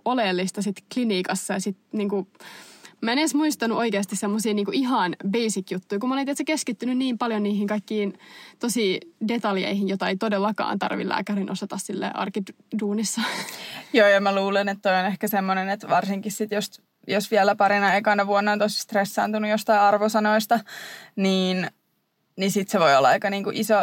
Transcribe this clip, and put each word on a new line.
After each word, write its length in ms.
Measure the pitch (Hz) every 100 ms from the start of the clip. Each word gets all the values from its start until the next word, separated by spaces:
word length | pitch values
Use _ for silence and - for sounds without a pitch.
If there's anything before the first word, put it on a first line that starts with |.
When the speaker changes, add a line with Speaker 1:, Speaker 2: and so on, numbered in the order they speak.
| 233
Speaker 1:
oleellista 560 | 254 196 180 185 -
sit 220 | 202 190 -
kliniikassa 600 | 254 233 185 185 196 -
ja 60 | 196
sit 180 | 202 190 _
niinku, 360 | 214 202 202 185 _ - - - - - _
mä 100 | 226
en 80 | 254
edes 160 | 311 285
muistanut 420 | 302 - 233 226
oikeasti 380 | 233 202 196 202
semmosia 380 | 208 214 214
niinku 180 | 208 202
ihan 420 | 269 247 247 180 - 196
basic 400 | 226 220 196 185
juttuja, 280 | 185 - 202
kun 100 | 254
mä 60 | 269
olin 100 | 269
tietysti 200 | 285 302
keskittynyt 520 | 311 - 226 240 254
niin 200 | 262 226
paljon 260 | 240 214
niihin 240 | 208 208 202
kaikkiin 460 | 214 - 214 202 - - - - _
tosi 400 | 240 214 196 - - - 220
detaljeihin, 600 | 233 214 190 - 196 190
jota 220 | 190 185
ei 60 | 190
todellakaan 640 | 226 196 208 214 - 196
tarvi 300 | - - 190
lääkärin 420 | - 196 202 190
osata 260 | 190 202 196
silleen 380 | - 190 - -
arkiduunissa. 1040 | 190 208 190 - _ 220 208 214 214 - 226 - - -
<laughs> 340 | - - -
Speaker 2:
Joo, 140 | 247 202
ja 140 | 196
mä 140 | 196 196
luulen, 340 | 196 196 202
että 200 | 196 196
toi 100 | 185
on 60 | 190
ehkä 220 | 185 214
semmonen, 420 | 208 190 190 190
että 200 | 208 -
varsinkin 420 | 170 190 196 208
sit 200 | 202 214
jos, 300 | 208 202 - _ _ -
jos 240 | 202 202
vielä 240 | 208 196 214
parina 380 | 196 202 202
ekana 340 | 196 208 208 196
vuonna 240 | 202 208
on 80 | 208
tosi 200 | 214 -
stressaantunut 680 | - 208 196 - 208 214 214
jostain 300 | 214 226 214
arvosanoista, 800 | 202 202 214 214 214 220 220 233 - - - - - -
niin, 520 | 190 190 185 185 175 - _ _ _ _ _ -
niin 140 | 196
sit 180 | 202 190
se 100 | 202
voi 160 | 156 135
olla 120 | 131
aika 220 | 180 98
niinku 220 | 101 -
iso 220 | - 220 208